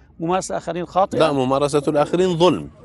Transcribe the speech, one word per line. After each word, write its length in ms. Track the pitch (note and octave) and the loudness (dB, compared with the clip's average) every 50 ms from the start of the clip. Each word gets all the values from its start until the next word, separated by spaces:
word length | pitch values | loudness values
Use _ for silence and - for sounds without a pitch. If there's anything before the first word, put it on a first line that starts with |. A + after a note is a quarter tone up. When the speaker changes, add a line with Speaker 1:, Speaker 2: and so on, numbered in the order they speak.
| _ _ _ - | _ _ _ -8
Speaker 1:
ممارسة 320 | E3 E3 F3+ F#3+ F3 - G3 | -4 -2 -2 -2 -2 -4 -8
الآخرين 340 | F#3+ - - E3 F3 F3 | -8 -6 -6 -8 -8 -6
خاطئة. 320 | - - F3+ G3 G3 - - | -4 0 0 0 0 2 2
Speaker 2:
لا، 140 | E3+ D#3+ D3 | 2 2 2
ممارسة 500 | C#3 B2+ B2+ C3+ C3+ D3 C#3+ C#3 D3 C#3+ D#3+ | 0 0 0 2 2 2 2 0 0 0 0
الآخرين 480 | D3+ D3 C#3+ - - - F#3 F#3 F3+ | 0 0 0 0 0 0 0 0 2
ظلم. 340 | D#3 F3 F3+ C#3+ F#2 D2 C#2+ - - - | 4 4 4 2 2 -4 -10 -14 -16 -14